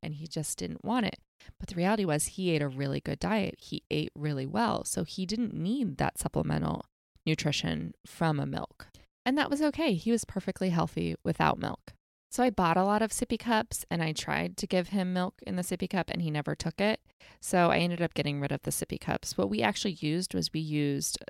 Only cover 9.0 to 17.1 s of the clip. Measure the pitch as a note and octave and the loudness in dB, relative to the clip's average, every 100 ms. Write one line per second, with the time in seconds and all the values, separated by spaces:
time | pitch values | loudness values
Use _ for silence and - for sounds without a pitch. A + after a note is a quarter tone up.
9 | - _ B3+ C#4+ - C#4+ D4+ C#4+ D#4 F3 | -20 _ 0 2 2 2 2 2 2 2
10 | A3 A#3 - F#3+ F#3+ - F#3+ E3+ E3 - | 4 2 0 -4 -4 -2 2 2 2 0
11 | E3+ E3 - E3 D#3 - - - - - | -2 -2 -2 2 2 2 -2 -6 -12 -20
12 | _ _ _ - B3+ G3+ F3 F3+ F#3+ G#3 | _ _ _ 0 2 4 4 4 4 4
13 | A3 - - A3+ A#3 A3 A3+ - - E3+ | 2 0 -2 -2 2 2 2 -4 -4 -2
14 | D#3+ D#3 - D3 F3 F#3 G3 F#3 F3 G3+ | 0 -2 -2 0 -2 -4 0 2 2 0
15 | F3+ F3+ F#3 - - F3+ F3+ F3+ F#3 F#3+ | 0 0 -2 -4 -4 -4 -2 -2 0 0
16 | E3 - D#3+ D3+ D3 D3+ E3 - G#3 - | 0 -2 -2 -2 -2 -2 -4 0 0 0
17 | _ | _